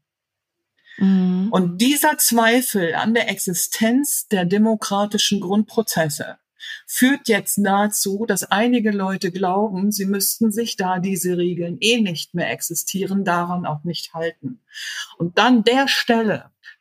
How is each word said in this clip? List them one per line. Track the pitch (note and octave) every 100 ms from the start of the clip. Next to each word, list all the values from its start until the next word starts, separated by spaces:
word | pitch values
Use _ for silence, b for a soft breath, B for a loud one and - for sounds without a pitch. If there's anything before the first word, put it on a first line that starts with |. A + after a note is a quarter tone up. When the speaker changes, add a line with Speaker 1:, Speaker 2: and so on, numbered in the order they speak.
| _ _ _ _ _ _ _ _ B B
Speaker 1:
Mhm. | F#3+ F#3+ F#3 F#3 G3
Speaker 2:
Und | F#3+ F3+ F3
dieser | A#3+ C#4+ D#4 D4+
Zweifel | - A3+ A3+ A#3+ B3 G#3 E3+ D#2+
an | E3+
der | A#3 -
Existenz | G3 - F3+ - - A3+ B3 C#4+ - -
der | G3 F3
demokratischen | G3+ A3 A3 - G3+ G#3 G#3 - G3+
Grundprozesse | F3 G3+ G#3+ - A3 - D#3+ D3 - - _ _ B B B
führt | - B3+ C#4 -
jetzt | G3+ G3 -
dazu, | G3+ G3 G#3 G#3 G3+ G3 A3+
dass | G3
einige | - G3 A#3+ B3 A3
Leute | G3+ F#3+ F#3+ F#3+
glauben, | F3+ F#3+ F#3+ A3 F#3 G3
sie | G3+ F#3+
müssten | G3+ G3 - A3+
sich, | G#3 A#3 -
da | F#3 F#3
diese | F#3 F#3+ F3+ F3+
Regeln | F3 F3 E3+ F3
eh | G3+ A#3+
nicht | G#3 D#3 -
mehr | F3 C#3+
existieren, | A#2 - E3+ - F#3+ F#3 G3
daran | F#3 F3 F3 F3+ E3+
auch | D3+
nicht | F3 D#3+ -
halten. | E3 E3 - - B3+ _ B B B B B
Und | E3+ F3
an | A3 B3
der | G#3+ B3+ C4+
Stelle | - - A#3 A3 D3+ - _ B B